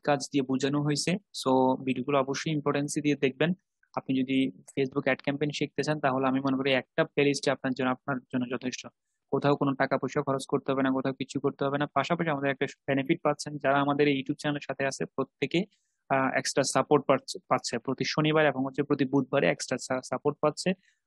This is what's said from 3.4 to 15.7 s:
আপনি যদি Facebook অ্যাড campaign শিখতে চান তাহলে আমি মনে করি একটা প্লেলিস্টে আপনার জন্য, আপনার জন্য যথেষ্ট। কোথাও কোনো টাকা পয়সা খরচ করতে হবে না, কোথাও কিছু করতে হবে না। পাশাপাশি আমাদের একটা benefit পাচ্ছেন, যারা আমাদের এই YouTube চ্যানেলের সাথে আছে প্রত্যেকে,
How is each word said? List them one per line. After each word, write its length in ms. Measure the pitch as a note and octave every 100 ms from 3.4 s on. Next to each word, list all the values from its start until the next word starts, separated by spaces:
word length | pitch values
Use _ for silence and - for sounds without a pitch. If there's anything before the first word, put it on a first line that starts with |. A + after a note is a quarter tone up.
| D#3+ F#3 _ _ _
আপনি 240 | - - C3
যদি 300 | B2+ C3+ C3+ - - -
Facebook 260 | C3 C#3
অ্যাড 200 | C#3 C3
campaign 280 | - C#3+ D3
শিখতে 320 | D3 C#3+ -
চান 180 | C#3 D#3
তাহলে 260 | C#3+ C3 C3+
আমি 140 | C3
মনে 160 | C#3 C3+
করি 160 | C#3
একটা 320 | C3 - -
প্লেলিস্টে 460 | D#3+ - C#3+ C3+ D3
আপনার 240 | C3 C3
জন্য, 160 | B2+ B2+
আপনার 280 | B2+ - C3 -
জন্য 160 | B2+ B2
যথেষ্ট। 360 | B2 B2+ - A#2+ - _ _ _
কোথাও 240 | C#3 C#3+ C#3+
কোনো 180 | C#3+
টাকা 240 | C3 C3+ C3
পয়সা 240 | C3 D3+
খরচ 240 | C#3+ C3+ -
করতে 260 | C#3 -
হবে 100 | C3+
না, 80 | C3
কোথাও 220 | C3 C3+
কিছু 280 | C3+ C3+ C#3
করতে 240 | C#3 -
হবে 140 | C#3 C#3+
না। 80 | D3
পাশাপাশি 440 | C#3 C3+ E3+ E3
আমাদের 200 | C#3+ C#3
একটা 160 | C#3 C3+ - -
benefit 360 | C#3 C3+ E3
পাচ্ছেন, 360 | D3+ D3 D3+ D3
যারা 220 | C#3 C#3+
আমাদের 280 | C#3+ C#3+ D3
এই 60 |
YouTube 240 | C3+ C3+ D3
চ্যানেলের 220 | D3+ D3
সাথে 260 | - C3+ C3+
আছে 180 | -
প্রত্যেকে, 600 | D#3+ - C3+ _ C#3 E3+ G#3